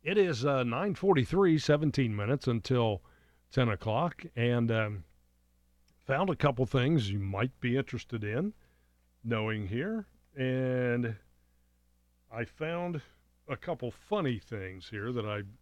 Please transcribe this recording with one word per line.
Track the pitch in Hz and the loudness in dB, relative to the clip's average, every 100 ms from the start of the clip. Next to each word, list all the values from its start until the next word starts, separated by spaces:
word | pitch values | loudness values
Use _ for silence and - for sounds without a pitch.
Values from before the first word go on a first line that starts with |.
It | 151 208 | 0 2
is, | 185 123 139 | 2 2 2
uh, | 135 | 2
nine | 120 120 202 - | 0 0 -2 0
forty-three, | 190 151 120 180 190 156 | 4 4 4 4 6 6
seventeen | - 147 151 143 120 | 4 4 4 2 0
minutes | 104 104 139 - | 0 0 0 2
until | 117 - 127 113 101 - _ _ _ _ | 0 2 2 2 0 -6 _ _ _ _
ten | - 120 | 0 2
o'clock, | 101 110 110 170 - 165 - | 0 0 0 0 -4 -10 -2
and, | 120 120 117 | 0 2 2
um, | 113 107 101 82 _ _ _ _ _ _ _ _ _ - | 0 -2 -6 -12 _ _ _ _ _ _ _ _ _ -4
found | 135 190 | -2 0
a | 151 | 2
couple | 151 123 131 | 2 2 0
things | 135 127 160 101 | 2 4 2 2
you | 101 | -2
might | 98 98 131 - | -2 -2 -2 -2
be | 123 127 | -2 -2
interested | 131 120 - 113 104 | -2 -8 -8 -6 -4
in | 113 202 - _ _ _ _ _ _ | -4 -4 -8 _ _ _ _ _ _
knowing | 113 113 110 107 98 | -4 -2 -2 -4 -4
here, | 113 180 220 196 _ _ 139 | -4 -4 -6 -8 _ _ -4
and | 131 127 127 127 123 120 117 107 - _ _ _ _ _ _ _ _ _ _ | -2 0 0 0 0 0 -2 -6 -14 _ _ _ _ _ _ _ _ _ _
I | 113 | -8
found | 117 - 160 175 175 160 - _ _ _ - | -8 -6 -6 -4 -6 -6 -10 _ _ _ -10
a | 131 | -10
couple | - 165 120 | -6 -6 -6
funny | - - 208 147 113 | -10 -4 -2 0 -2
things | - 110 95 92 - | -6 -10 -10 -12 -12
here | 107 110 | -8 -4
that | 123 107 | -4 -2
I | 104 98 113 | -4 -6 -14